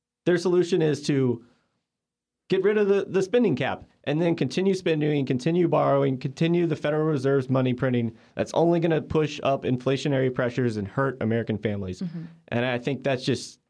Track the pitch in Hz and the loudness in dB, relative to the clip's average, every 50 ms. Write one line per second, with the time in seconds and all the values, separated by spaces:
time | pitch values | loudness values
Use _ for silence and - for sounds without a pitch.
0 | _ _ _ _ - 165 175 170 - 190 175 180 175 175 196 175 160 156 147 135 | _ _ _ _ 0 0 0 2 2 2 2 2 2 2 2 2 2 2 0 0
1 | - - 151 135 135 123 117 113 - _ _ _ _ _ _ _ _ _ _ _ | -2 0 0 2 2 0 0 -2 -6 _ _ _ _ _ _ _ _ _ _ _
2 | _ _ _ _ _ _ _ _ _ - 185 190 185 202 214 214 208 196 202 196 | _ _ _ _ _ _ _ _ _ -2 0 2 2 2 2 4 4 4 2 2
3 | - - 139 185 190 - - 247 240 202 147 123 139 117 95 - - - _ _ | 0 0 -2 -2 0 2 2 2 4 4 2 0 0 -2 -4 -6 -10 -18 _ _
4 | - - 147 156 170 170 165 165 160 123 - - 185 196 190 185 - 180 160 151 | -6 -4 -2 0 2 0 2 0 0 -2 0 0 2 2 0 0 0 0 0 0
5 | 147 151 151 147 135 - 139 123 - 165 165 180 175 165 - 147 143 139 139 139 | 0 0 0 0 0 0 -2 -2 0 0 2 2 2 2 2 2 2 4 2 2
6 | 139 139 135 127 - 147 131 - 170 165 170 175 175 165 151 - - 151 151 151 | 2 0 0 -2 -4 -6 -4 -2 0 2 2 2 2 0 -2 -2 -2 -2 0 0
7 | 156 160 156 135 123 139 139 139 127 131 127 131 127 127 123 123 - 131 123 120 | 0 0 0 0 2 2 2 2 2 2 0 2 2 0 0 0 0 0 0 0
8 | 117 113 113 - _ _ - - 107 - - - 160 170 170 170 160 175 160 151 | -2 -2 -6 -10 _ _ -6 -4 -4 -2 0 2 2 4 2 2 2 2 0 0
9 | - - - 156 156 147 - - - 143 135 135 - 90 127 123 - 131 135 127 | -2 -2 0 0 0 0 -2 -4 -2 -2 -2 0 0 -2 -2 -2 0 -2 -2 -2
10 | - 156 139 135 131 131 127 - 131 120 123 - 127 120 107 107 98 95 - - | 0 0 0 0 0 0 0 -2 -4 -2 -2 -2 -2 -2 -2 -4 -6 -6 -2 -2
11 | 139 135 123 127 - 110 113 117 110 - 110 98 - 113 104 101 98 92 90 - | -2 -2 -2 -2 -2 -2 0 -2 -2 -2 -4 -4 -2 -4 -4 -4 -6 -8 -8 -8
12 | - 175 160 170 160 - - - _ - - 117 120 127 123 120 123 151 139 - | -8 -10 -8 -10 -14 -14 -18 -20 _ -6 -4 -2 -2 -2 -2 -4 -4 -4 -4 -2
13 | - 143 135 123 - - 123 - - - - _ _ | -2 -2 -2 -2 -2 -2 -2 -2 -4 -10 -18 _ _